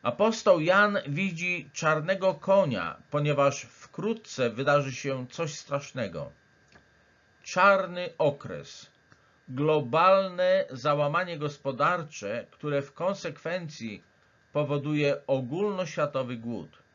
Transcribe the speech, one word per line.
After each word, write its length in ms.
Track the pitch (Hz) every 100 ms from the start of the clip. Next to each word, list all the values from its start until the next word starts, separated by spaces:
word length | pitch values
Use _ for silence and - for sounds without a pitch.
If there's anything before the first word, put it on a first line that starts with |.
Apostoł 600 | - 123 220 226 - 175
Jan 360 | 156 190 208 202 147
widzi 600 | 147 196 165 180 175 -
czarnego 600 | - 160 156 160 190 190
konia, 680 | - - 196 170 104 82 - _
ponieważ 520 | 147 147 139 139 131
wkrótce 880 | - - - - 202 226 - - 120
wydarzy 420 | 110 143 143 139
się 340 | 123 139 131 127
coś 260 | - 156
strasznego. 760 | 151 - 143 143 135 101 82 67 - _ _ _ - _ _ _ _ _ _
Czarny 680 | - 180 196 196 180 180 180 -
okres, 760 | 151 143 - 78 - - - _ _ _ _ _ -
globalne 1160 | 131 151 156 120 156 180 190 190 180 185 190 185
załamanie 680 | 135 147 147 147 165 180 160
gospodarcze, 1080 | 147 147 139 123 151 175 151 - 101 113 -
które 300 | _ 147 143
w 120 | 143
konsekwencji 1080 | - 175 196 170 147 160 180 165 - 110 101 _ _ _ _ _
powoduje 680 | 143 139 143 143 151 143 143 -
ogólnoświatowy 1120 | 135 123 160 208 190 180 - 147 139 123 120
głód. 460 | 113 110 76 _ _